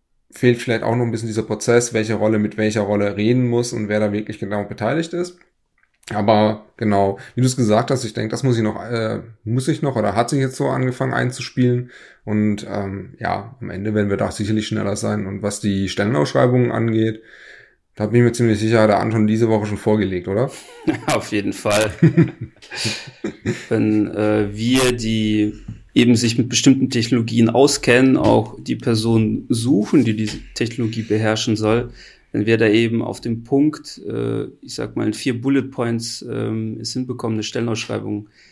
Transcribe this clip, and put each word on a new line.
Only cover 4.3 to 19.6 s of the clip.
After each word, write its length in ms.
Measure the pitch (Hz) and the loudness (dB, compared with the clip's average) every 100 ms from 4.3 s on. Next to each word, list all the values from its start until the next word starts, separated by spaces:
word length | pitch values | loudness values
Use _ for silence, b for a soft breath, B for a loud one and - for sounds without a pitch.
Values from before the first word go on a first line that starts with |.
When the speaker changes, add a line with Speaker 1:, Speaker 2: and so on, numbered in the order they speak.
| 104 | -10
Speaker 1:
genau 240 | 101 104 | -6 -6
beteiligt 500 | 101 104 107 151 165 | -6 -6 -4 -2 -4
ist. 240 | 175 175 - _ _ _ _ _ _ - | -6 -8 -10 _ _ _ _ _ _ -8
Aber 520 | 107 104 107 107 110 - - | -2 2 4 4 0 -12 -4
genau, 420 | 107 101 98 98 B | 0 2 2 -2 B
wie 60 | - | 0
du 60 | 127 | 0
es 80 | 127 | 2
gesagt 340 | 110 107 123 | 2 2 2
hast, 140 | 131 | -2
ich 80 | 113 | -2
denke, 160 | 117 110 | -6 -6
das 140 | - | -2
muss 120 | 135 113 | 0 2
ich 60 | |
noch, 180 | 107 - | 0 -2
äh, 420 | 107 120 110 107 - - | -6 -4 -2 -4 -10 -12
muss 240 | 110 123 131 | -4 -2 0
ich 160 | 143 | -2
noch 140 | 147 110 | -2 0
oder 180 | 104 | 0
hat 160 | 101 120 | 0 0
sich 80 | 143 | 0
jetzt 160 | 135 | -2
so 120 | 131 135 | -2 -2
angefangen 460 | 131 127 123 131 | 0 -2 -2 -2
einzuspielen. 800 | 120 123 - - - 123 123 123 B B B | -2 -2 -4 -8 0 2 2 -4 B B B
Und, 400 | - 107 107 101 - | -2 0 2 0 -4
ähm, 440 | 101 98 95 92 92 | -6 -6 -8 -12 -8
ja, 380 | 90 95 107 - | -4 -4 -6 -12
am 100 | 104 | -10
Ende 220 | 90 104 | -6 -2
werden 160 | 107 101 | 0 0
wir 80 | 98 | 0
da 140 | 101 | -2
sicherlich 380 | 92 107 110 107 | -2 -2 -2 -2
schneller 260 | 107 101 | -2 -2
sein. 320 | 107 107 104 98 | -2 -2 -2 -4
Und 160 | 98 | -4
was 160 | 104 - | -4 -2
die 300 | 101 98 95 | -2 0 -2
Stellenausschreibungen 840 | - 104 139 143 139 127 123 120 | -2 0 0 0 2 2 4 2
angeht, 520 | 113 117 110 110 113 B B B B B B _ - | 0 0 2 0 -2 B B B B B B _ -6
da 100 | 104 | 2
bin 140 | 117 | 4
ich 40 | |
mir 80 | 120 | 4
ziemlich 280 | 117 117 104 | 4 2 2
sicher, 220 | 110 113 | 2 4
hat 80 | 107 | 6
der 100 | 101 | 4
Anton 260 | 107 110 107 | 2 2 2
diese 220 | 110 113 | 4 4
Woche 180 | 110 | 2